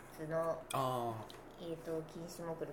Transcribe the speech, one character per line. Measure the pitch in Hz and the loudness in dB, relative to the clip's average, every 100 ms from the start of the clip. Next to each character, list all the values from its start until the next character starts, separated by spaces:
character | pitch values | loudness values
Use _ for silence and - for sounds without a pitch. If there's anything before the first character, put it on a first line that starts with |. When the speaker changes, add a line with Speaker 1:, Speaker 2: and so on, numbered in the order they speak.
| - - 156 | -10 -6 2
Speaker 1:
の、 | 165 165 - - | 4 4 2 2
Speaker 2:
あ | 127 131 127 117 113 110 - - - | 4 4 4 2 0 -4 -10 -12 -8
ー。 | 170 | -4
Speaker 1:
え | |
ー | 160 | -4
と、 | 165 160 156 | 0 -2 -2
禁 | 175 170 | -4 -6
止 | - 170 | -4 -2
目 | 160 | -2
録、 | 156 | -2